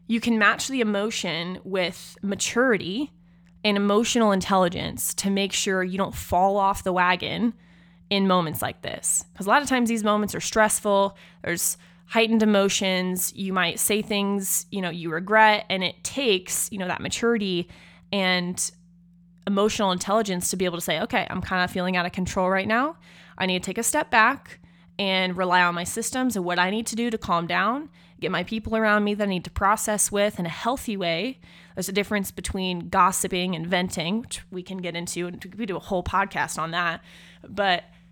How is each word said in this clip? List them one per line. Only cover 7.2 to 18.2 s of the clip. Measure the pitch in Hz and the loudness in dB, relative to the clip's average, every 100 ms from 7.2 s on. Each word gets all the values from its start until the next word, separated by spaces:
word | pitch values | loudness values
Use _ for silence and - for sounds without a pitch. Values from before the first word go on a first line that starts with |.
| - 165 233 - _ - - _ - | -2 -2 -2 -4 _ -20 -20 _ -2
in | 202 196 | 2 4
moments | 185 160 - | 4 2 -2
like | - - | -6 -6
this. | - - - - - | -10 -6 -2 -4 -4
'Cause | - 196 | -6 2
a | |
lot | 254 | 2
of | 277 | 2
times | 254 233 | 0 2
these | 226 | 0
moments | 214 208 202 | 2 2 0
are | - | -4
stressful, | - 226 214 - 208 196 196 - - - | -2 2 2 2 2 2 2 -2 -20 -12
there's | - 170 - - - - | -6 -2 -2 -6 -12 -20
heightened | - 226 226 226 | -2 2 4 4
emotions, | 214 208 196 - 190 185 185 180 - | 6 6 4 2 0 0 0 -2 -4
you | - 190 | -4 -4
might | 185 170 208 | 0 0 0
say | - 214 | 0 0
things, | 170 208 202 202 190 - 175 | 0 -2 0 -2 -2 -4 -4
you | 196 | -6
know, | 180 | -6
you | 170 165 | -6 -6
regret, | 160 190 220 220 214 - | -6 2 6 6 6 0
and | 185 | -2
it | 180 - | -2 -4
takes, | - - 262 185 185 - - | -8 -2 2 2 0 -6 -6
you | 202 | -6
know, | 180 | -6
that | - | -4
maturity | 143 - 233 233 202 175 175 - - - - | -6 -2 0 0 0 -2 -4 -12 -20 -20 -6
and | 202 | -2